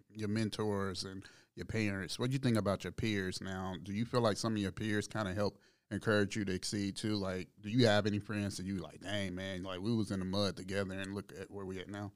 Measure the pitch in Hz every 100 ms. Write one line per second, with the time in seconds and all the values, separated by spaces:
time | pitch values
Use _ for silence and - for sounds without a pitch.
0 | - 107 107 107 107 - 107 101 98 92
1 | 98 95 - - _ - 95 110 107 98
2 | 87 - 127 135 127 113 101 95 - -
3 | 113 104 92 92 95 95 92 90 95 101
4 | 117 127 117 98 113 110 95 - 107 104
5 | 104 110 101 95 101 - _ _ _ 101
6 | - 104 101 110 95 90 - 104 98 95
7 | 110 107 95 92 90 - 104 117 117 104
8 | 104 104 - 107 101 - 90 98 80 -
9 | 92 104 95 90 95 95 95 90 101 113
10 | 101 98 92 98 101 87 95 98 95 95
11 | 98 101 95 - 95 98 95 95 90 101
12 | 101